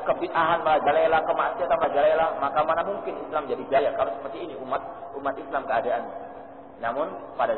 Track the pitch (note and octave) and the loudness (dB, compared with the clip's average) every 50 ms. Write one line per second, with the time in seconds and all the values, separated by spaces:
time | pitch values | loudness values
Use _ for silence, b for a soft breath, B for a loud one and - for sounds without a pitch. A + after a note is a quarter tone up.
0 | - F3 D#3+ - E3+ - - E3 E3 D#3+ E3+ E3 - D#3 D#3 D3 - C#3 D3+ D#3+ | 0 0 0 0 -2 -2 0 2 2 2 2 2 4 4 4 4 4 4 4 4
1 | D#3+ D#3+ D#3+ D#3 D#3 F3 D#3+ D#3+ C#3+ C3+ - - F3 F3 E3+ E3 D#3+ C#3+ - C#3+ | 4 6 4 4 4 2 2 2 0 0 0 -2 0 0 2 2 2 2 2 4
2 | D3 D#3 D#3+ D#3+ D#3+ D#3+ - - C#3+ C#3 - D3+ D3+ D#3 D#3+ E3+ E3+ F#3+ G3+ G3 | 4 6 6 4 4 2 0 0 -2 0 2 2 2 2 2 0 0 -2 -4 -4
3 | - F#3 - - C#3+ C#3 D3 D#3 C#3+ B2+ A#2+ B2+ B2 - - C#3 C#3+ A#2+ - - | -6 -6 -6 -6 -8 -4 -4 -4 -2 -2 -4 -6 -2 2 4 4 4 4 2 2
4 | C3 - - - - - - - F3+ D#3+ - - C3 B2+ C3+ - - - - - | 0 0 -2 -4 -8 -8 -8 -8 -8 -10 -10 -10 -6 -4 -4 -4 -4 -8 -10 -12
5 | - - - C#3 C#3 C#3 B2+ - - - D3+ C#3 B2+ - B2 A#2 A2+ A#2+ A#2 A#2 | -12 -12 -10 -6 -4 -4 -4 -4 -6 -4 -4 -4 -2 0 0 0 2 0 0 -2
6 | A2+ - - - - - - - - - - - - - - - A#2 A#2 A#2+ C#3 | -2 -6 -10 -10 -12 -12 -14 -16 -16 -16 -18 -18 -18 -20 -12 -6 -6 -4 -2 -2
7 | D#3+ F3+ - - - - - - B2 A#2 A2+ | -4 -4 -6 -10 -12 -10 -4 -2 0 0 2